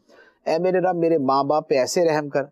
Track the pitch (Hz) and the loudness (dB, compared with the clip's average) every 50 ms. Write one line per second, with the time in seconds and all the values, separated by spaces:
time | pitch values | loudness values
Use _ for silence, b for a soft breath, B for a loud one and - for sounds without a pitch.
0 | _ b b b b b b b b - 156 165 175 185 180 185 170 185 180 170 | _ b b b b b b b b -2 -2 0 0 0 0 0 0 0 0 0
1 | 165 170 170 156 131 131 135 139 139 139 147 156 156 - 151 131 127 - - 180 | 0 2 2 2 2 2 2 2 2 0 0 -2 0 0 0 0 0 0 0 0
2 | 170 165 151 151 147 143 139 143 131 - | 2 2 0 0 -2 -4 -4 -4 -4 -6